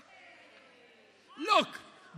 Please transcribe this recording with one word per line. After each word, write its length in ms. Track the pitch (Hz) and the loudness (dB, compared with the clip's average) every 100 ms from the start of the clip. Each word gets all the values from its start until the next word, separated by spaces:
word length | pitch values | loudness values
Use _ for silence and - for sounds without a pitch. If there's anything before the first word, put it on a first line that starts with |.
| - - - - - - - - - - - - - - | -20 -20 -20 -20 -20 -20 -20 -20 -20 -20 -20 -20 -20 -6
Look, 280 | 392 370 - - - - - | 2 2 2 -6 -20 -20 -20